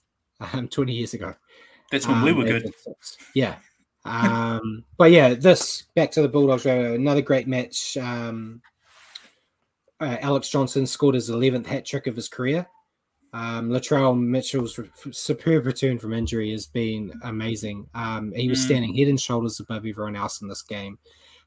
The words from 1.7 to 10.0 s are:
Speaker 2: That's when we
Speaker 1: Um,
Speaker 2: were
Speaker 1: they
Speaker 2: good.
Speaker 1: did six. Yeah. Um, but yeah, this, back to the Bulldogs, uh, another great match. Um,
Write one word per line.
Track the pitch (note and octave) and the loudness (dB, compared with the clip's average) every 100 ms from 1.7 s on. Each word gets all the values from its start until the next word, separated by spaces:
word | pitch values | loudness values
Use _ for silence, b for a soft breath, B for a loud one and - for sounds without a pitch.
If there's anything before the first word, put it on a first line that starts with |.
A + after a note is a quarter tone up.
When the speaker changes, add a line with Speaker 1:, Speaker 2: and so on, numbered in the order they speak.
| b b | b b
Speaker 2:
That's | C#3 A#2+ | -2 2
when | A#2 | 4
we | C#3 | 4
Speaker 1:
Um, | D3 | 4
Speaker 2:
were | |
Speaker 1:
they | A2+ | 2
Speaker 2:
good. | A2+ | 0
Speaker 1:
did | A2 - | -2 -12
six. | - - - - - | -18 -16 -18 -18 -4
Yeah. | C3+ A2+ - _ _ _ _ | 0 0 -2 _ _ _ _
Um, | - A#2 A#2 A#2 A#2 A2+ A2+ A2 - - | -8 0 2 2 0 -2 -6 -10 -6 6
but | E3+ | 8
yeah, | E3+ B2+ | 10 8
this, | B2 F3+ E3+ - - - | 6 6 6 2 -4 -2
back | E3+ D3 | 0 2
to | D#3+ | 2
the | C#3+ | 2
Bulldogs, | D3 C#3 B2+ | 4 4 4
uh, | C3+ B2+ A#2+ | 2 2 2
another | A#2 C#3+ C#3+ | 0 2 2
great | - C3 A#2+ | 2 2 2
match. | B2+ B2 - - C#3 | -2 -2 -6 -6 -6
Um, | B2 A#2+ A#2 A2+ A2 A#2 _ _ B B B B B B B B _ _ _ - | -4 -4 -6 -8 -10 -14 _ _ B B B B B B B B _ _ _ -8